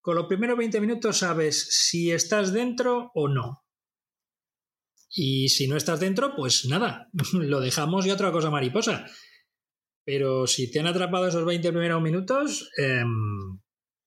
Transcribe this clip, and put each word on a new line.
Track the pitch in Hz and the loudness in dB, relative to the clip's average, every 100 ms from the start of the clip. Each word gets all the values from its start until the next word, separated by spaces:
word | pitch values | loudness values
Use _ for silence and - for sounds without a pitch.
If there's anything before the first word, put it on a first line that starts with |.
con | - | 0
los | 170 170 | -2 0
primeros | 190 233 240 | 0 0 0
veinte | 226 214 | 0 0
minutos | 208 233 226 - | 0 0 0 0
sabes | 185 160 156 139 - | 0 2 0 0 0
si | - - 170 170 | 0 2 2 0
estás | 165 - 214 190 | 0 2 2 2
dentro | 196 247 247 247 240 240 | 0 -2 0 0 0 -2
o | 160 143 | -2 0
no. | 135 117 135 _ _ _ _ _ _ _ _ _ _ _ _ _ _ _ | 0 -2 -10 _ _ _ _ _ _ _ _ _ _ _ _ _ _ _
Y | - 135 135 135 | -4 0 0 2
si | - 131 | 2 2
no | 147 | 0
estás | - 160 | 0 0
dentro, | 190 196 269 269 | 0 0 -2 -2
pues | 127 - 123 | 0 0 2
nada, | 160 226 - - | 0 0 -4 -10
<laughs> | 175 139 | -4 0
lo | 185 147 143 | 0 2 0
dejamos | 127 127 151 190 190 | 0 0 0 0 0
y | |
otra | 196 202 | 0 0
cosa | 165 156 | 2 0
mariposa. | 147 127 165 226 147 - - - - _ _ _ _ _ _ | 0 0 0 0 -2 -6 -20 -20 -20 _ _ _ _ _ _
Pero | - 139 135 131 127 | -4 0 2 2 0
si | - 123 | 0 0
te | 147 | 0
han | 165 | 0
atrapado | 175 180 185 185 | 0 0 0 0
esos | 170 | 0
veinte | 170 175 170 | 0 0 0
primeros | 170 170 165 | 0 0 0
minutos, | 160 170 190 269 294 208 - - | 2 0 0 0 0 -4 -8 -2
em, | 139 131 120 113 107 101 95 95 _ _ _ _ | 0 2 0 0 -2 -4 -8 -14 _ _ _ _